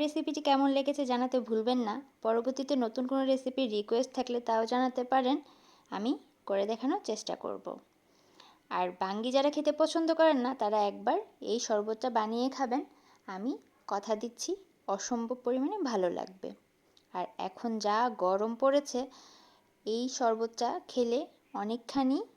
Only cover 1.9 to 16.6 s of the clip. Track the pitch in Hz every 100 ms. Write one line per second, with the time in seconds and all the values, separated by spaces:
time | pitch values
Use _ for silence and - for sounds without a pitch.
1.9 | 233 285 _ 220 226 240 262 269 277 226
2.9 | 247 254 269 269 262 262 262 254 208 208
3.9 | 233 254 - 254 240 240 226 226 247 254
4.9 | 254 247 262 254 294 - - - - _
5.9 | 190 226 359 - _ - 196 202 220 262
6.9 | 392 - 214 - - - - - - -
7.9 | _ _ _ _ - - _ - 180 180
8.9 | 185 190 202 240 269 285 294 294 294 311
9.9 | 330 320 330 320 285 247 254 208 214 202
10.9 | 196 208 339 - - - 226 233 214 208
11.9 | 220 254 226 214 226 262 269 269 262 -
12.9 | _ _ _ - 190 226 415 - _ -
13.9 | 202 208 214 240 - - 381 - _ -
14.9 | 196 - 240 226 247 240 254 285 427 285
15.9 | 214 180 180 - 185 - 202